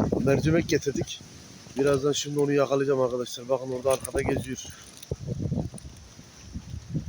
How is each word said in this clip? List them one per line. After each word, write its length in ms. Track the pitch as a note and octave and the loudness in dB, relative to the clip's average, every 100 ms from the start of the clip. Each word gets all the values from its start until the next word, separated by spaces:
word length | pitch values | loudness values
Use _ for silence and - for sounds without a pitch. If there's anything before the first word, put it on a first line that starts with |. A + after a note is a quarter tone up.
| - - C3+ | 2 2 4
mercimek 420 | C#3 C#3+ E3 E3 | 4 4 2 2
getirdik. 540 | D3+ - C#3 E3+ - - - - - - - | 0 0 -2 -4 -8 -14 -20 -20 -20 -8 0
Birazdan 340 | C#3 C#3 C#3+ | 2 4 2
şimdi 280 | C#3 D3 D3 | 0 0 0
onu 140 | C#3+ | 4
yakalayacağım 480 | C#3+ C3 C#3 C#3 C3+ | 4 4 4 4 4
arkadaşlar. 480 | B2+ B2 A#2+ - A#2+ | 2 0 -4 -8 -2
Bakın 220 | C3 C3 | -2 0
orada 200 | B2+ B2+ | -2 2
arkada 300 | C3 - C3 | 2 0 -2
geziyor. 440 | C#3 C3+ B2+ B2+ - - - - - - - - - - - - - - - - - - - - - - - - | 0 0 -2 -6 -10 -16 -20 -20 -10 -8 -6 -6 -2 -2 -4 -8 -16 -18 -20 -20 -20 -20 -14 -12 -10 -12 -8 -8